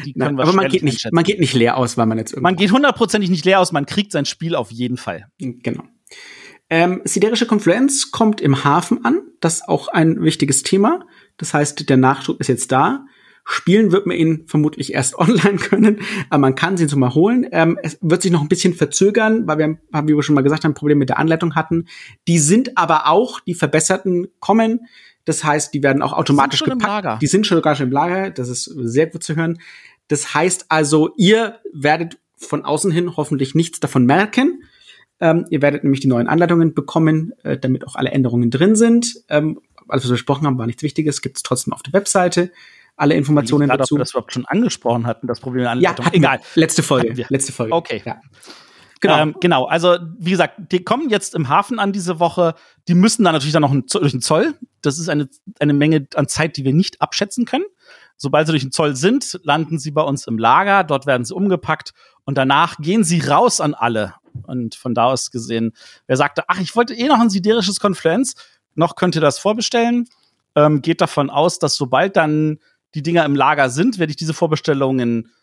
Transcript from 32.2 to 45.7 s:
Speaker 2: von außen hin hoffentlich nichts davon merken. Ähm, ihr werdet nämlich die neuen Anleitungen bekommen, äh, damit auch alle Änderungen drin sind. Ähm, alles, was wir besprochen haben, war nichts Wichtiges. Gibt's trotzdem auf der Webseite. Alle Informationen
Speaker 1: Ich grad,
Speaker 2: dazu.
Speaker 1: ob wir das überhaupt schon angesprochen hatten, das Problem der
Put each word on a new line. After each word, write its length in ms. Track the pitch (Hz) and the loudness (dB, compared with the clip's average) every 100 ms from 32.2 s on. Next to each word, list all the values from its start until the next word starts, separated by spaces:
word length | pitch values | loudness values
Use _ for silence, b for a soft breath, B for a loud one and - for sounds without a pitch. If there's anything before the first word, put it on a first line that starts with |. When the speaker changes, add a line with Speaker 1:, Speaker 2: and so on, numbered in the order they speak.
| _ _ | _ _
Speaker 2:
von 280 | - 147 | -8 -6
außen 260 | 139 151 196 | -2 -2 0
hin 260 | 165 175 160 | 0 -2 -4
hoffentlich 380 | 147 135 131 | -4 -4 0
nichts 260 | 160 165 - | 0 -2 -4
davon 240 | - 135 123 | -2 2 4
merken. 560 | 165 208 247 285 359 B B B B B _ | 4 2 0 0 -2 B B B B B _
Ähm, 260 | 165 165 - | 2 2 0
ihr 120 | 156 | 0
werdet 220 | 143 143 | 0 2
nämlich 160 | 143 135 | 0 2
die 80 | 135 | 2
neuen 180 | 120 120 | 2 2
Anleitungen 480 | 160 170 170 165 | 2 2 4 2
bekommen, 580 | - 139 165 160 156 165 - | 0 -4 0 2 2 -2 -8
äh, 120 | - 135 | -6 -4
damit 300 | 131 131 - | -2 -4 -6
auch 80 | |
alle 160 | - 131 | -6 -2
Änderungen 400 | 139 127 120 120 | 0 0 2 0
drin 240 | 127 190 | 2 2
sind. 420 | 220 233 233 240 - - | 4 4 4 0 -8 -4
Ähm, 320 | 147 156 - - _ - | -2 -2 -4 -14 _ -6
alles, 160 | 131 | -4
was 60 | 123 | 0
wir 40 | |
besprochen 320 | 123 - 135 151 | -2 0 -2 0
haben, 120 | 127 | -2
war 80 | 117 | -4
nichts 160 | - | -6
Wichtiges. 400 | 151 - 151 - | -6 -2 -4 -4
Gibt's 200 | - - | -8 -10
trotzdem 300 | - 127 - | -6 -6 -4
auf 100 | - | -10
der 100 | - | -4
Webseite. 580 | 185 202 190 180 175 180 b b b b - | -2 0 0 0 0 -2 b b b b -2
Alle 180 | 147 | 0
Informationen 500 | 156 139 147 117 147 | 2 2 0 2 0
Speaker 1:
Ich 60 | 143 | 2
grad, 100 | 123 | 0
Speaker 2:
dazu. 140 | 131 | 0
Speaker 1:
ob 40 | 147 | -2
wir 40 | |
das 80 | 123 | -2
überhaupt 220 | 127 - | -6 -6
schon 120 | 127 - | -8 -4
angesprochen 600 | 180 240 - 117 117 117 | -2 -2 -2 -2 -2 -2
hatten, 200 | - 123 | -6 -6
das 140 | 117 | -8
Problem 220 | 131 127 | -6 -4
der 120 | 123 | -2